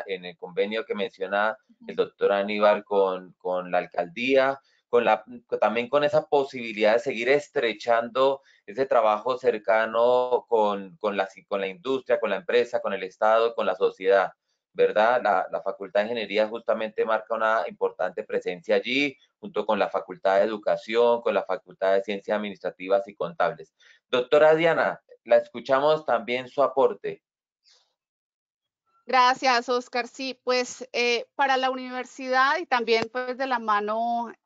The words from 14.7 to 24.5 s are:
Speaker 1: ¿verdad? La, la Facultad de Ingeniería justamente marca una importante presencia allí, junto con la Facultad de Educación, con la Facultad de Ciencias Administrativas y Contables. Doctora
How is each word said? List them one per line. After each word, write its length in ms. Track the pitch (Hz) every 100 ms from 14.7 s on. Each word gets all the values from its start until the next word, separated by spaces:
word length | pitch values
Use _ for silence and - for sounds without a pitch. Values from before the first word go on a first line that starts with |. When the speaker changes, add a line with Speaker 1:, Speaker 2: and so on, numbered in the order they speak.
Speaker 1:
¿verdad? 480 | - 95 101 113 123
La, 240 | 104 92 85
la 100 | 85
Facultad 400 | 98 - 95 101
de 60 | 107
Ingeniería 400 | 120 98 101 107
justamente 560 | 113 - 110 110 110 113
marca 300 | 110 - 110
una 280 | 110 113 117
importante 560 | 104 95 - 92 -
presencia 520 | - 101 92 87 107 104
allí, 420 | 117 131 143 - _ _
junto 260 | 104 107 104
con 140 | 101
la 100 | 92
Facultad 480 | 95 - 90 98 98
de 60 |
Educación, 800 | 107 107 92 98 107 113 120 117
con 120 | 117
la 100 | 98
Facultad 500 | 95 92 92 87 95
de 100 | 98
Ciencias 320 | 104 98 - 107
Administrativas 720 | 104 92 90 - 92 98 101
y 80 | -
Contables. 580 | 85 85 85 - - _ _ _ _
Doctora 460 | 123 123 151 156